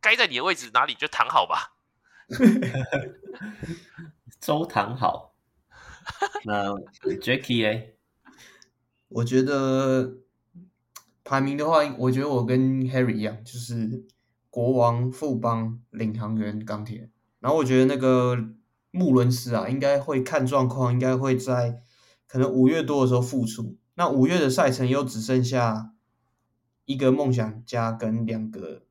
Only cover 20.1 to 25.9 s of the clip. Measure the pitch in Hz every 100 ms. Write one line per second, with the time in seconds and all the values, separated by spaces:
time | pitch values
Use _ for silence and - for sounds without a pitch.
20.1 | 135 127 156 127 139 123 127 123 123 127
21.1 | 127 135 127 131 123 120 120 _ _ _
22.1 | _ _ 127 131 127 131 160 135 147 127
23.1 | 123 123 135 113 113 117 - _ - 170
24.1 | 135 131 180 143 127 147 127 127 135 127
25.1 | 110 110 127 120 127 117 110 110